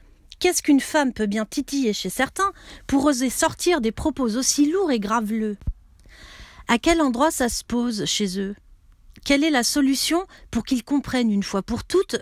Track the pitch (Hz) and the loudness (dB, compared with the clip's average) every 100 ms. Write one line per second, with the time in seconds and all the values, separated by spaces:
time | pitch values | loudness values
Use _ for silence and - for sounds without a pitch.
0 | - _ _ - 359 339 - 277 - 311 | -20 _ _ -2 0 0 4 2 4 0
1 | 269 - 214 214 214 - 269 277 240 202 | 0 0 -2 -2 -4 -6 -4 -2 -2 -2
2 | 190 - 262 - 392 - - - - 277 | -6 -2 -4 0 -2 -2 -16 -18 -2 2
3 | 302 247 254 - 320 - 349 339 226 - | 2 2 0 0 -2 0 0 2 0 -2
4 | 311 285 240 220 262 - 294 370 359 240 | -4 -2 -2 0 -2 2 2 2 0 0
5 | 196 233 208 226 214 202 - - - _ | 0 -2 -2 -4 -4 -4 -8 -8 -14 _
6 | - - - - - - - 233 330 339 | -20 -20 -20 -20 -20 -18 0 2 4 4
7 | 285 233 311 - 247 - - 240 240 214 | 2 2 2 2 -2 -2 -4 -2 -2 -2
8 | - - 202 185 196 208 _ - _ _ | -4 -2 -2 -2 -6 -8 _ -20 _ _
9 | - - - 277 320 277 226 294 277 269 | -20 -16 0 2 4 2 0 2 2 2
10 | - 330 381 - - 233 - 254 - 285 | 0 -2 -2 -12 -8 -6 -2 -4 0 -2
11 | - 254 233 202 190 196 - 233 - 359 | 0 0 2 0 0 -4 -4 -6 0 0
12 | 392 - | 0 -4